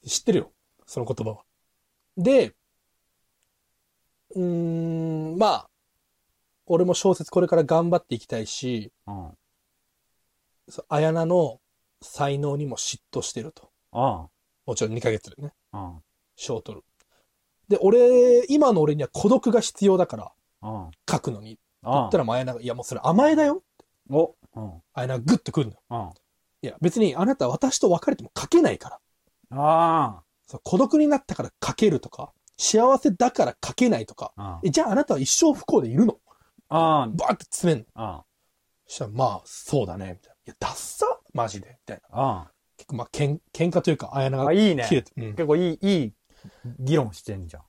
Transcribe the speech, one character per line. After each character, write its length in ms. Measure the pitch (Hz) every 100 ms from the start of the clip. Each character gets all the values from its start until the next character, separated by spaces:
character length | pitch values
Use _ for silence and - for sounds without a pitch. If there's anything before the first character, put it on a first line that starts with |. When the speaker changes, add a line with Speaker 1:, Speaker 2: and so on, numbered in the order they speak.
| -
Speaker 1:
知 140 | -
っ 20 |
て 80 | -
る 80 | 170
よ。 140 | - _ _ _ _
そ 160 | -
の 40 | 120
言 100 | 127 110
葉 80 |
は。 100 | 107 _ _ _ _ _ _ _ -
で、 400 | 185 269 135 _ _ _ _ _ _ _ _ _ _ _ _ _ _ _ _ _ _ 190
う 40 |
ー 40 |
ん、 960 | 180 170 170 165 165 165 160 160 156 170
ま 100 | 214
あ、 220 | 151 - _ _ _ _ _ _ _ _ _ _
俺 180 | 170 180
も 80 |
小 200 | 170 196
説 180 | 180 165
こ 100 | 190
れ 60 | 180
か 80 | 170
ら 80 |
頑 260 | 147 165 170
張 80 | 170
っ 80 | -
て 100 | 120
い 40 |
き 80 | -
た 100 | 117
い 100 | 107
し、 440 | - 127 120 107 _ -
Speaker 2:
う 40 |
ん。 260 | 101 85 - _ _ _ _ _ _ _ _ _ _ _ _ _
Speaker 1:
そ 120 | -
う、 40 | -
綾 220 | 151 156
菜 140 | 165 165
の 340 | 180 151 113 _ _ _ _
才 380 | - - 143 139
能 180 | 143 143
に 80 | 147
も 120 | 113
嫉 240 | - - _
妬 100 | 131
し 120 | -
て 80 | -
る 100 | 113
と。 200 | - _ _ _
Speaker 2:
あ 340 | 117 131 98 80
あ。 40 | _ _ _ -
Speaker 1:
も 100 | 110
ち 80 |
ろ 80 | 110
ん 20 |
二 80 | 113
ヶ 100 | 117
月 200 | 110 -
で 100 | -
ね。 120 | 147 _ _
Speaker 2:
あ 220 | 101 92 82
あ。 40 | _ _ _ _
Speaker 1:
賞 220 | - 123
を 40 |
取 160 | - 139
る。 80 | _ _ _ _ _ _ _ _ _
で、 80 | 202
俺、 640 | 190 233 247 247 247 247 247
今 240 | 294 285
の 80 | 196
俺 140 | 151 151
に 80 |
は 60 | 131
孤 180 | - 202
独 220 | 262 247
が 100 | 220
必 240 | - - 202
要 120 | 185
だ 100 | 180
か 100 | 110
ら、 60 | 101
Speaker 2:
あ 60 | _ _ _
あ。 280 | 104 110 87 80 -
Speaker 1:
書 100 | -
く 120 | -
の 100 | 104
に。 160 | 107 113 _ _
Speaker 2:
あ 80 | 104
あ。 20 | 139
Speaker 1:
言 60 | 113
っ 40 |
た 60 | 175
ら 60 | 120
も 80 |
う 20 | 123
綾 100 | 131
菜 80 |
が、 80 | 120
「い 40 | 123
や、 100 | 120
も 60 |
う 20 |
そ 120 | - 123
れ 60 |
甘 260 | 143 180 294
え 60 | 311
だ 100 | 302
よ」 180 | 339 _ _ _ _ _
Speaker 2:
お。 260 | 143 165 _ _ -
う 60 |
ん。 200 | 107 85 _
Speaker 1:
綾 140 | - 123
菜 100 | 131
が 20 |
グ 160 | 123 214
ッ 20 |
と 140 | -
く 100 | 160
る 60 | 120
の 60 |
よ。 80 | - _
Speaker 2:
う 60 | 117
ん。 140 | 92 - _ _ _ _
Speaker 1:
「い 40 | 120
や、 80 | -
別 180 | 175 254
に 160 | 208 131
あ 100 | 196
な 100 | 269
た 120 | 127
私 320 | - 262 -
と 100 | 226
別 220 | 170 -
れ 60 | -
て 60 |
も 80 | 117 -
書 100 | -
け 140 | 339
な 100 | 277
い 60 | 101
か 120 | - - _ _ _ _ _
ら。 80 | 135
Speaker 2:
あ 640 | 147 160 165 165 131 101
あ。 20 | _ _ _
Speaker 1:
そ 120 | -
う、 40 |
孤 140 | - 185
独 200 | 269 302
に 100 | 302
な 100 | 285
っ 80 | -
た 100 | -
か 80 |
ら 80 | - _ -
書 80 |
け 160 | - 214
る 100 | 147
と 100 | -
か、 240 | - 139 _ _ _
幸 400 | - 214 247 269
せ 140 | 302
だ 200 | 180 240
か 140 | - 139
ら 100 | - -
書 80 |
け 160 | - 247
な 100 | 156
い 60 | 110
と 100 | -
か。 180 | 107 -
Speaker 2:
あ 200 | 101 82
あ。 40 |
Speaker 1:
え、 60 | 185
じ 120 | 214
ゃ 60 | 349
あ 40 |
あ 40 | 240
な 100 | 294
た 80 |
は 60 | 147
一 100 | 135
生 240 | - 320
不 120 | - -
幸 160 | 294
で 60 | 123
い 40 |
る 120 | 127 220
の？」 140 | - _ _ _ _ _
Speaker 2:
あ 340 | 156 165 156
あ。 40 | 120
Speaker 1:
バ 200 | 160 -
ー 60 |
っ 40 | -
て 80 | -
詰 280 | - 180
め 60 | 143
ん 40 |
の。 20 | 110 -
Speaker 2:
あ 220 | 110 78
あ。 80 | _ _ _ _ _ _ _
Speaker 1:
そ 100 | -
し 20 |
た 80 | 123
ら、 60 | 107
「ま 100 | 127
あ、 160 | 98 -
そ 380 | - - 147
う 40 | 98
だ 100 | 87
ね」、 140 | 95
み 60 | 90
た 80 | _
い 20 |
な。 60 | _ -
「い 20 |
や、 60 | -
ダ 80 | -
ッ 40 | -
サ、 300 | - - 440 - _
マ 140 | - 117
ジ 140 | 98
で」、 80 | -
み 60 | - -
た 80 |
い 80 | 104 _
な。 80 | 139
Speaker 2:
あ 140 | 135 98 80
あ。 20 | _ _ _
Speaker 1:
結 100 | -
構、 60 | 139
ま 80 | 117
あ、 40 |
け 160 | - 143
ん-、 140 | 147 _
喧 180 | - 170
嘩 100 | 175
と 80 | -
い 40 |
う 40 | 156
か、 180 | - 139
綾 140 | 135
菜 80 | 131
が 100 | 139
Speaker 2:
あ、 60 |
い 180 | 180 214
い 40 | 151
ね。 100 | 113
Speaker 1:
切 80 | 131
れ 60 |
て、 100 | - -
う 20 |
ん。 120 | 113
Speaker 2:
結 160 | 107 156
構 80 | 151
い 180 | 180
い、 60 | 156
い 220 | 196 190
い 100 | 117 - _ _ 202 _ 120 127
議 160 | 131 156
論 180 | 120
し 100 | 92
て 120 | - 98
ん 120 | 85
じ 100 |
ゃ 20 |
ん。 40 | -